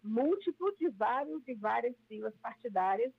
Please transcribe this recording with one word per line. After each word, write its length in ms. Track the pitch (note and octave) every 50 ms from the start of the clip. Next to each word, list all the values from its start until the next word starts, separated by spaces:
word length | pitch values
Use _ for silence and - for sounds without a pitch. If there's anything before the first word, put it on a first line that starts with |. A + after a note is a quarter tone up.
múltiplo 720 | - G#3+ A3 A#3 C4+ D#4 F#4+ G4 F#4+ F4+ D4 - F4+ G4+ G4+ -
de 100 | D#4+ E4+
vários, 560 | G#3 F#3+ G#3+ A3 B3 C4+ D4 D4+ D#4 D#4 B3
de 100 | C4 B3
várias 400 | G#3 G3+ G#3+ A3 A#3 A#3 B3 B3 - _ -
siglas 260 | G#3+ G#3+ G#3+ A3 G#3+ -
partidárias 720 | - A#3 A3 - - A#3 G3 F#3 F#3 F#3+ G3 G#3 A#3+ C4 B3+